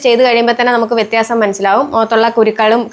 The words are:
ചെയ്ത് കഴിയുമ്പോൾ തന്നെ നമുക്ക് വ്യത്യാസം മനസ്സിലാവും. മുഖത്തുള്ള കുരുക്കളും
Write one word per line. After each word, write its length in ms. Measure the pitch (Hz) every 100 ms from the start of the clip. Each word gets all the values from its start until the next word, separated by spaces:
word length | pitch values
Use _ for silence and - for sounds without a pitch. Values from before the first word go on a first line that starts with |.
ചെയ്ത് 180 | 269 233 254
കഴിയുമ്പോൾ 280 | 233 233 233
തന്നെ 140 | 247 240
നമുക്ക് 200 | 226 233
വ്യത്യാസം 360 | 214 226 220 233
മനസ്സിലാവും. 440 | 208 196 196 208 285
മുഖത്തുള്ള 360 | 226 220 220 226 233
കുരുക്കളും 460 | 220 214 214 233 226